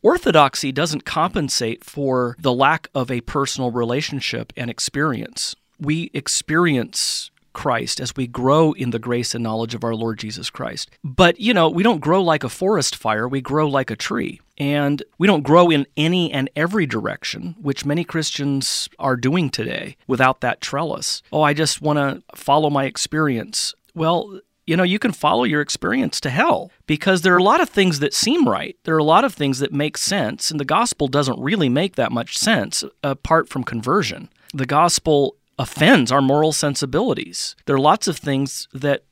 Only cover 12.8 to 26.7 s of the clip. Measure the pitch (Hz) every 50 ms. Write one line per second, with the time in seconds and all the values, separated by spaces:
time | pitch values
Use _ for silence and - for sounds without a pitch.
12.8 | 131 - - - - 113 107 107 110 127 135 139 127 - 135 151 156 147 139 139
13.8 | 131 - 110 - - - 202 233 - - - - _ _ _ - 143 139 143 147
14.8 | 143 143 143 139 - _ _ _ 170 196 202 156 143 123 151 170 175 170 160 147
15.8 | 139 - _ - 147 160 175 185 175 160 - 143 131 - _ 147 151 170 190 220
16.8 | 175 139 117 113 107 - - - - - - - - 175 165 - - 139 135 -
17.8 | - 139 147 170 170 - - 165 156 - - - 143 143 139 135 131 - - -
18.8 | - - _ _ - 135 127 123 120 131 147 185 170 131 - - 113 117 - -
19.8 | - - - _ _ - 135 120 131 131 131 _ - 123 117 - - - - 139
20.8 | 160 160 - - - - - - _ _ - 151 151 147 147 147 160 147 - -
21.8 | 143 156 147 147 143 139 131 - - _ - - - - 139 151 156 147 147 139
22.8 | 135 131 127 - - - - 151 156 147 131 113 107 - - - - - - _
23.8 | _ _ _ 170 160 160 170 170 - 208 196 185 - _ _ _ _ - 156 170
24.8 | 185 180 185 208 - 247 170 - - 151 - 113 123 226 156 147 147 - - -
25.8 | - 180 208 262 254 - - - - 147 123 151 247 339 - 92 - 185